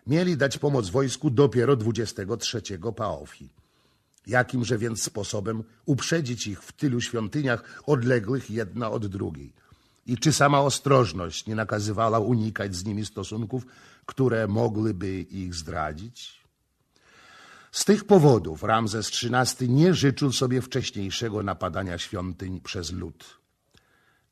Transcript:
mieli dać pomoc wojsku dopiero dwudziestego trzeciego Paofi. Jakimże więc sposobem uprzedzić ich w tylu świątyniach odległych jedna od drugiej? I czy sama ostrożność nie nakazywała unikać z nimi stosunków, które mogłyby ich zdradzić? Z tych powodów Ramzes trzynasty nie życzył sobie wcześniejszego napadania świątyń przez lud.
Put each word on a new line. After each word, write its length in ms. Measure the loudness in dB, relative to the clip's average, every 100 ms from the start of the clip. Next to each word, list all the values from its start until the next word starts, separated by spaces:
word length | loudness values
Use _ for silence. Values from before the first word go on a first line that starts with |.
| 0
mieli 300 | 2 2 2
dać 200 | 0 0
pomoc 320 | 0 0 0
wojsku 400 | 0 0 0 2
dopiero 460 | 4 4 4 4 2
dwudziestego 640 | 2 -2 -4 -6 -6 -6
trzeciego 560 | -4 -6 -8 -8 -8
Paofi. 560 | -6 -6 -6 -12 -20 -20 _ _ _ _ _ _ _ -2
Jakimże 500 | 0 0 -2 -2 -2
więc 260 | -2 -4
sposobem 600 | -6 -6 -6 -4 -4 -6 -8 _ -2
uprzedzić 640 | -2 0 -2 -2 -6 -6
ich 160 | -10
w 80 | -14
tylu 300 | -4 -2 -2
świątyniach 840 | -4 -4 -4 -2 0 -2 -4 -8 0
odległych 640 | 2 4 2 2 -4 -4
jedna 400 | -6 -6 -6 -4
od 160 | -4 -4
drugiej? 460 | -4 -6 -8 -14 -20 _ -20 _ _ -6
I 120 | 0
czy 160 | 2
sama 260 | 6 6 6
ostrożność 880 | 4 0 4 4 4 0 -8 -8 -6
nie 80 | -4
nakazywała 640 | -2 -2 -2 0 2 2
unikać 560 | 2 0 0 -4 -6 -6
z 100 | -6
nimi 200 | -6 -6
stosunków, 600 | -8 -8 -6 -6 -6 -8 -18 -20 -20 -8
które 420 | 0 2 2 2
mogłyby 720 | 2 2 2 -2 -2 -4 -6
ich 340 | -8 -8 -8 -8
zdradzić? 840 | -8 -6 -6 -8 -14 -16 -20 -20 _ _ _ _ _ _ _ -20 -20 -20 -20 -20 -10
Z 140 | 0 2
tych 200 | 4 8
powodów 580 | 8 10 8 2 -4
Ramzes 440 | 0 2 0 -2 -4
trzynasty 640 | -4 0 0 0 0 2
nie 240 | 4 6
życzył 380 | 6 2 2 0
sobie 300 | 0 0 0
wcześniejszego 840 | -2 -4 -4 -6 -6 -4 -4 -2
napadania 540 | -4 -4 -4 -4 -4 -6
świątyń 640 | -6 -6 -6 -6 -8 -8
przez 300 | -8 -8 -8
lud. 480 | -8 -10 -12 -20 -20 _ _ _ _ _ _ _ _ _